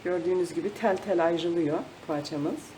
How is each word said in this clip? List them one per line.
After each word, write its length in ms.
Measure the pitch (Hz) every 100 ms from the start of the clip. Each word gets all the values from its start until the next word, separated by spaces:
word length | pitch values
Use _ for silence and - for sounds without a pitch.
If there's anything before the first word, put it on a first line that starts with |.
Gördüğünüz 500 | 175 180 165 185 175
gibi 200 | 170 175
tel 220 | - 220 185
tel 280 | 208 175
ayrılıyor 540 | 165 170 170 170 151 165 269 - -
poğaçamız. 640 | 151 143 151 151 302 -